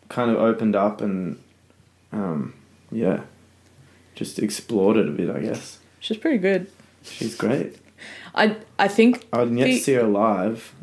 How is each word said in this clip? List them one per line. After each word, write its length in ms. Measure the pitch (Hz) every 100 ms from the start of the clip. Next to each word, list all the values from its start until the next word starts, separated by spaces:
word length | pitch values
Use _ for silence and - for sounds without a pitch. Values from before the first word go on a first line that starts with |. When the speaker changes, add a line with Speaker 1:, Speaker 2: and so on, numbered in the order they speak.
| _
Speaker 1:
kind 220 | - 117
of 60 | 113
opened 380 | 113 110 113 101
up 260 | 101 104
and, 360 | 104 95 90 - - _ _ _ _ _ _
um, 420 | 107 98 80 65 - - _ _
yeah, 300 | 113 95 - - - _ _ _ _ - - _ -
just 240 | - -
explored 580 | 107 - - 113 95 110
it 100 | 85
a 40 |
bit, 180 | 76 85
I 100 | 78
guess. 360 | - - - - _ _
Speaker 2:
She's 180 | - 220
pretty 220 | 320 254
good. 260 | 185 190 180 - - _
Speaker 1:
She's 320 | - - 110 -
great. 400 | 104 139 - - - _ - - -
Speaker 2:
I, 220 | - 214 214 - -
I 80 | 196
think 400 | 196 226 247 -
Speaker 1:
I 80 | 117
didn't 180 | 120 117
yet 60 | 135
Speaker 2:
the 120 | 127
Speaker 1:
see 160 | -
her 100 | 131 110
live. 680 | 101 110 98 95 113 - -